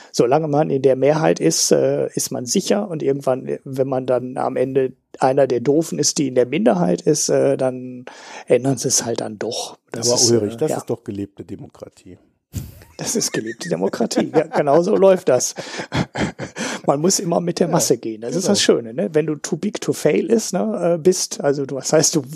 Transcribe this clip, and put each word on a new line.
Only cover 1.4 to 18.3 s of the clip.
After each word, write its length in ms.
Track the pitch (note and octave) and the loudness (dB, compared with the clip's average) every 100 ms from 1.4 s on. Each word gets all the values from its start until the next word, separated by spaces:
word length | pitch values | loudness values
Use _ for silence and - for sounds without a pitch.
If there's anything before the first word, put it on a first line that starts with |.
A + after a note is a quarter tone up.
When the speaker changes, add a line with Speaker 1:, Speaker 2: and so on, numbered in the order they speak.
Speaker 1:
ist, 320 | D#3+ D#3+ - | 2 2 2
äh, 340 | D3 C3+ C#3+ C3+ | 2 2 0 -2
ist 180 | - - | -4 -6
man 140 | B2+ | -6
sicher 420 | B2 G3 - G3+ G3+ | -4 -2 0 0 -2
und 160 | D#3+ | -4
irgendwann, 560 | C3+ C#3 C#3 B2+ C#3 C#3+ | -2 -2 0 -2 -4 -8
wenn 240 | D3 C3+ C3+ | -6 -4 -2
man 160 | C3 | -2
dann 320 | C3 B2+ B2+ B2+ | 0 0 -2 -4
am 200 | B2+ C3 | -4 -2
Ende 360 | C3 C3+ C3 - _ - | 0 0 0 -4 _ -2
einer 280 | C3+ C3+ C3+ | 2 4 2
der 140 | A#2+ | 2
Doofen 380 | A#2+ C#3+ D#3+ E3 | 2 2 2 -2
ist, 200 | D3 - | -2 0
die 100 | C#3 | 0
in 60 | |
der 100 | B2+ | 2
Minderheit 560 | B2 D3 A3+ F#3+ F3 F3 | 2 2 2 2 2 2
ist, 300 | - D3+ - | 0 0 2
äh, 260 | C#3+ C3+ C3+ | 2 2 2
dann 480 | C3 B2+ B2+ B2+ B2 - - - - | -2 -4 -10 -14 -16 -18 -18 -16 2
ändern 300 | B2+ C3 C3 | 2 4 0
sie 120 | C3+ | 0
es 180 | - A2+ | 0 0
halt 160 | A2+ | -4
dann 160 | A2+ G#2+ | -6 -6
doch. 400 | A2 - - - _ | -6 -6 -10 -14 _
Das 180 | - A#2+ | -4 0
Speaker 2:
Aber 100 | B2 | 2
Speaker 1:
ist, 100 | A#2 | 4
Speaker 2:
Ulrich, 220 | A#2 G#2 | 4 2
Speaker 1:
äh, 40 | A#2 | -2
Speaker 2:
das 120 | D3+ | -4
Speaker 1:
ja. 40 | - | -4
Speaker 2:
ist 140 | - | -4
doch 120 | A#2+ | -6
gelebte 440 | - G2 G2+ - - | -6 -8 -8 -12 -16
Demokratie. 720 | G2+ C3+ - - - F#2+ F2+ _ _ _ - - - - - | -16 -16 -20 -20 -20 -20 -20 _ _ _ -12 -12 -16 -20 -12
Speaker 1:
Das 180 | - A3+ | -6 -4
ist 160 | - | -4
gelebte 380 | - A2 A#2 - | -4 -6 -8 -6
Demokratie. 600 | E2 - - A3+ - C3+ C#3 | -2 -2 -2 -2 -2 0 0
Ja, 60 | D#3 | 0
genau 340 | - D3 D3 | 0 2 4
so 140 | F3 G3+ | 4 4
läuft 340 | F#3+ F#3 - | 4 4 4
das. 240 | B2+ - - - - - - - - | 2 0 -6 -10 -10 -4 -2 -2 -2
<laughs> 640 | - - - - - G3+ - | -4 -4 -12 -10 -8 -4 -2
Man 140 | C#3+ | 2
muss 180 | E3+ - | 2 0
immer 220 | F3 E3+ | 0 -2
mit 180 | F3 E3+ | -2 -4
der 100 | F3 | -2
Speaker 2:
Ja, 40 | |
Speaker 1:
Masse 240 | E3 - C3 | 0 2 0
gehen. 240 | A2+ A2 | -2 -8
Das 160 | A#2 | -6